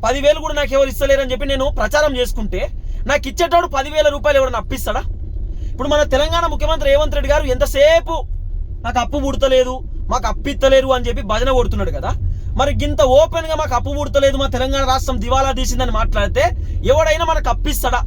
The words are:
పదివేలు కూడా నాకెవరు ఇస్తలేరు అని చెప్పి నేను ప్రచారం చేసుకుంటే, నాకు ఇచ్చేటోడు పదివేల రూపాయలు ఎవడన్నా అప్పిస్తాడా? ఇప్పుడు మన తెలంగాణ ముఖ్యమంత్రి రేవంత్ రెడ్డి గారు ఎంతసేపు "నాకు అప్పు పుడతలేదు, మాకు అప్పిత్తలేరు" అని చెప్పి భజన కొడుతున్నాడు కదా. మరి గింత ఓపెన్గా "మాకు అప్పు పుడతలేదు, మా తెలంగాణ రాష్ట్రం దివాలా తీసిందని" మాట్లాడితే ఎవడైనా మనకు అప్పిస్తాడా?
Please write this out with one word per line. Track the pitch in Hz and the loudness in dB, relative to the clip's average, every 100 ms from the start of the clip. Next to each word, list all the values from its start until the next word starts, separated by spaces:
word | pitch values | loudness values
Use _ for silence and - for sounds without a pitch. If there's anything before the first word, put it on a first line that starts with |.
పదివేలు | 220 269 277 311 | 0 4 4 4
కూడా | 311 | 0
నాకెవరు | 294 285 269 269 | -2 0 2 2
ఇస్తలేరు | - 277 269 | 0 2 2
అని | 262 | 2
చెప్పి | 247 277 | -4 -2
నేను | 269 277 | 0 0
ప్రచారం | - - 294 302 254 | 0 0 2 2 0
చేసుకుంటే, | 247 - 214 220 262 - - - - | -2 -2 -4 -4 -4 -6 -6 -6 -2
నాకు | 285 269 | -2 -2
ఇచ్చేటోడు | - 339 339 370 | -2 2 2 2
పదివేల | 269 277 302 294 | -4 -2 2 2
రూపాయలు | 285 294 277 | 2 2 2
ఎవడన్నా | 262 240 | 2 -2
అప్పిస్తాడా? | - 262 214 220 - - - - - - - | -6 -6 -4 -4 -4 -8 -8 -8 -8 -6 -6
ఇప్పుడు | - 262 | -4 0
మన | 294 | 2
తెలంగాణ | 294 262 311 330 339 | 2 2 2 0 0
ముఖ్యమంత్రి | 302 302 320 277 | -2 0 0 4
రేవంత్ | 277 302 | 4 2
రెడ్డి | 285 269 | 0 2
గారు | 294 | 0
ఎంతసేపు | - 254 285 269 294 330 330 320 - - - - - - | 2 0 0 4 4 4 2 -6 -6 -6 -6 -6 -6 -8
"నాకు | 233 240 | -4 -2
అప్పు | 233 - | -2 -2
పుడతలేదు, | 269 269 269 262 254 254 - - - | -2 0 4 4 2 -2 -8 -6 -2
మాకు | 254 233 | 0 0
అప్పిత్తలేరు" | 208 285 277 269 269 262 | -2 -4 0 4 4 4
అని | 262 240 | 0 0
చెప్పి | 208 | -4
భజన | 202 214 226 | -2 -2 2
కొడుతున్నాడు | 180 233 208 185 | 2 2 0 -2
కదా. | - 165 - - - - - | -4 -4 -4 -2 -4 -4 0
మరి | 285 | 0
గింత | 220 294 294 | 0 -2 2
ఓపెన్గా | 277 262 320 330 320 | 4 6 4 0 -4
"మాకు | 311 302 | -4 -2
అప్పు | 240 269 285 | -2 -2 -4
పుడతలేదు, | 285 285 277 269 | 0 2 2 0
మా | 269 | -2
తెలంగాణ | 247 262 277 | -2 -2 0
రాష్ట్రం | 262 262 269 247 | 0 0 0 -4
దివాలా | 247 262 269 | 0 0 0
తీసిందని" | 262 254 247 254 | 0 -2 -2 -2
మాట్లాడితే | 214 226 - 202 240 330 - - - | 0 0 0 0 0 0 0 -4 -4
ఎవడైనా | - 285 320 320 | 2 4 4 2
మనకు | 330 320 - | 0 0 0
అప్పిస్తాడా? | 233 302 277 254 240 | -2 -2 -2 -2 -2